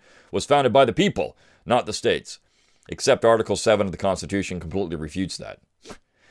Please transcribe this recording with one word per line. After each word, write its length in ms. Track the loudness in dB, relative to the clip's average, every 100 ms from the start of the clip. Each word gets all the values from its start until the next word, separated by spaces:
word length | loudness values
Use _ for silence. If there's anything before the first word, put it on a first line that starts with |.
| _ _ _
was 140 | -4 2
founded 260 | 2 4
by 140 | 6 4
the 80 |
people, 420 | 4 0 0 -6 -8 _ _ -2
not 200 | -2 -2
the 80 |
states." 460 | -2 0 -2 -4 -20 _ _ _ _ -14
Except 360 | -4 0 2 4
Article 300 | 4 2 0
seven 300 | 2 2 2
of 60 |
the 60 | -2
Constitution 640 | -2 -2 -2 -4 -4 -8
completely 360 | -6 -6 -4 -6
refutes 420 | -8 -6 -6 -8
that. 220 | -14 -18 _ _ -20
I 60 | -20 _ _ _